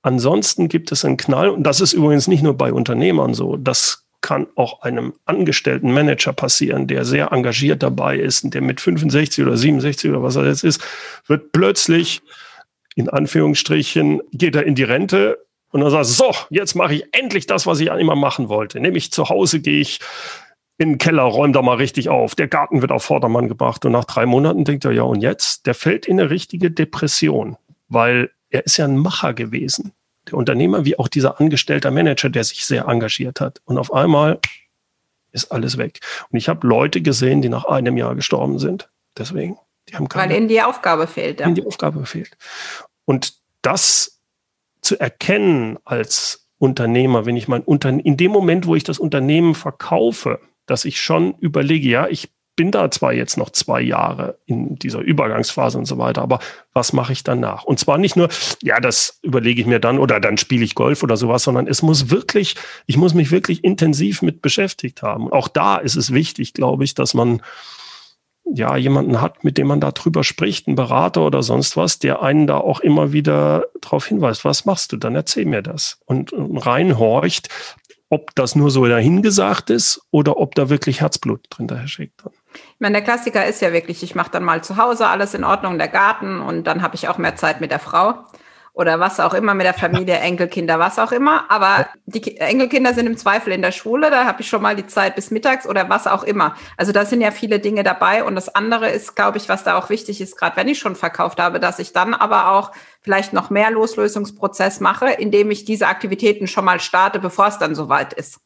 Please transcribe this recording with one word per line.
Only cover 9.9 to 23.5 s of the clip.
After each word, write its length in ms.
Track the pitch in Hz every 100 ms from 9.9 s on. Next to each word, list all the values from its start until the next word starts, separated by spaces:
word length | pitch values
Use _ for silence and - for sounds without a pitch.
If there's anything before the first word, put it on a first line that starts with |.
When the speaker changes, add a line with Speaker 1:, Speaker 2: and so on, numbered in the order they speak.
| 139 156
Speaker 1:
oder 120 | 143
was 120 | 127 131
er 100 | 139
jetzt 180 | 139
ist, 180 | 165 151 - - - - _
wird 260 | 151 -
plötzlich, 680 | 160 131 - - 165 165 - _ - - - _ _ _ -
in 120 | 160
Anführungsstrichen, 1120 | 143 147 160 151 143 - 78 71 - 73 76 -
geht 240 | 120 160 147
er 80 |
in 100 | -
die 80 | 131
Rente 640 | 123 127 190 - 104 - _ _ _
und 120 | 139
dann 80 | 143
sagt 100 | 151
er, 40 |
„So, 280 | 123 120 262 - -
jetzt 240 | 160 196
mache 200 | 175 175
ich 100 | 151 -
endlich 340 | - 262 196 -
das, 200 | 190 180
was 120 | 160
ich 100 | 160
immer 280 | 165 160 147
machen 320 | 143 - 113
wollte.“ 320 | 107 104 -
Nämlich 320 | 185 175 -
zu 160 | - 151
Hause 320 | 190 185 160
gehe 200 | 139 -
ich 200 | 143 - - - - - - _ _ _
in 120 | 160
den 80 | 143
Keller, 240 | 156 160
räume 300 | 127 110 143
da 100 | 135
mal 140 | 127 120
richtig 320 | 135 - 165
auf. 260 | 135 117
Der 140 | - 147
Garten 320 | 160 147 151
wird 80 | 131
auf 140 | 131
Vordermann 420 | - 147 117 117
gebracht 360 | 120